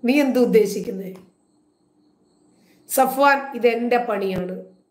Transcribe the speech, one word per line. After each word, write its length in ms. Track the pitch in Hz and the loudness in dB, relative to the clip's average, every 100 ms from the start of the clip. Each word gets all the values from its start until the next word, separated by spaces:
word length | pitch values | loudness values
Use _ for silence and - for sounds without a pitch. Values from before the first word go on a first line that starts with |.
| 233 | 2
നീ 80 | 285 | 2
എന്ത് 180 | 269 247 | 2 2
ഉദ്ദേശിക്കുന്നേ? 760 | 233 214 196 196 185 190 185 - - _ _ _ _ _ _ _ _ _ _ _ _ _ _ _ _ | 4 4 2 -2 -8 -10 -12 -16 -20 _ _ _ _ _ _ _ _ _ _ _ _ _ _ _ _
സഫ്വാൻ, 640 | - 254 262 285 277 269 247 | 0 0 4 2 2 -2 0
ഇത് 120 | 233 | 0
എൻ്റെ 300 | 233 240 220 | 0 0 0
പണിയാണ്. 680 | 233 208 196 185 185 185 - _ _ | 0 -4 -4 -4 -6 -10 -14 _ _